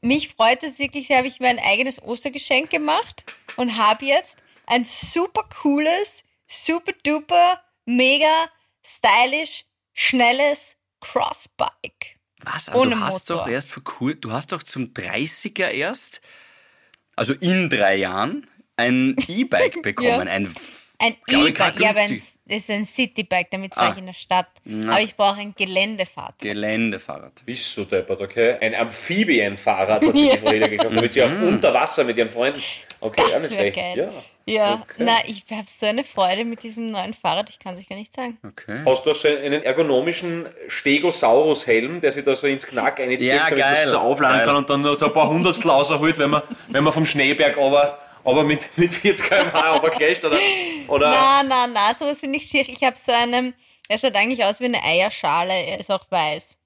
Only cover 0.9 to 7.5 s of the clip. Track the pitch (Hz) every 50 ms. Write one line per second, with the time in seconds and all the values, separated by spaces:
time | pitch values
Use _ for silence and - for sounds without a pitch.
0.9 | - 285 262 - 294 254 254 269 - - 254 254 247 - - - 196 208 254 269
1.9 | - - _ - 240 240 - 285 247 285 - - 269 254 302 320 - 330 302 302
2.9 | 311 359 480 - - - _ - - _ _ - - - 254 240 220 220 220 214
3.9 | - - 277 269 285 330 381 - - _ _ _ _ _ _ - 240 247 240 -
4.9 | - - - - - 330 349 370 _ 440 - - - - - 294 277 285 302 311
5.9 | 339 370 415 - - - _ _ _ _ _ _ - - - - 320 339 339 -
6.9 | 381 _ _ 277 302 311 302 _ 349 349 349 349